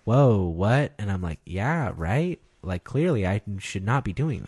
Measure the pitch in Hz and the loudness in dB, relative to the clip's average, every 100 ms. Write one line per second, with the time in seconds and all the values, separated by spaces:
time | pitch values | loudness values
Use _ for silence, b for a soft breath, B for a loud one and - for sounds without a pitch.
0 | - 123 139 104 90 82 98 131 143 - | 2 6 6 6 2 0 2 2 0 -4
1 | 104 95 87 76 - 92 113 165 117 82 | -4 -4 -4 -8 -8 -4 -2 -2 -4 -4
2 | 82 123 175 170 _ _ 90 90 - 127 | -2 0 0 -4 _ _ -6 -6 -4 -2
3 | 175 127 90 101 - 98 - 98 95 135 | 0 2 0 0 -4 -10 -8 -6 -2 -2
4 | 117 87 156 113 | -2 -2 -2 -4